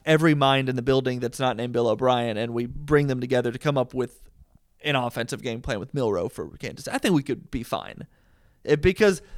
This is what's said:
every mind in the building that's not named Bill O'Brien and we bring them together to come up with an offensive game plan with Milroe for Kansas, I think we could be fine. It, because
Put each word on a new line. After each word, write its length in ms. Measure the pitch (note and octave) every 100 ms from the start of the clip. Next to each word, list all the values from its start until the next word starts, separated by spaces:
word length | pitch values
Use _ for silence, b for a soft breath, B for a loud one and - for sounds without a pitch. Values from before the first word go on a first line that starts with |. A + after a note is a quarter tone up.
| -
every 280 | D#3 E3
mind 340 | D3 C#3 C3+ C3
in 60 | B2+
the 40 |
building 380 | B2 C3 B2+ B2
that's 200 | A#2+ -
not 180 | B2+ A2+
named 160 | B2
Bill 140 | A#2+ A#2
O'Brien 480 | A2 B2+ B2 A#2+ G#2+
and 160 | A#2
we 120 | A#2 A#2+
bring 400 | C#3 D3 D3+ C#3+
them 120 | B2+
together 300 | B2+ B2+ A#2+
to 80 | B2
come 180 | D#3 C#3
up 160 | B2
with 280 | B2+ A#2+ - - - - _ _ _
an 120 | D3+ C#3
offensive 480 | B2 B2 A#2 A#2
game 180 | B2 A2+
plan 180 | - A2
with 140 | E2+
Milroe 360 | C#3+ A#2 F#2 F2+
for 180 | - D#2+ -
Kansas, 300 | A#2 - -
I 100 | C4+
think 160 | -
we 80 | D#3+
could 300 | C#3 A#2+ -
be 100 | B2+
fine. 460 | A#2 - G1+ - - _ _ _ _ _
It, 180 | - D3+
because 400 | F3+ F#3+ G#3 F#3+ -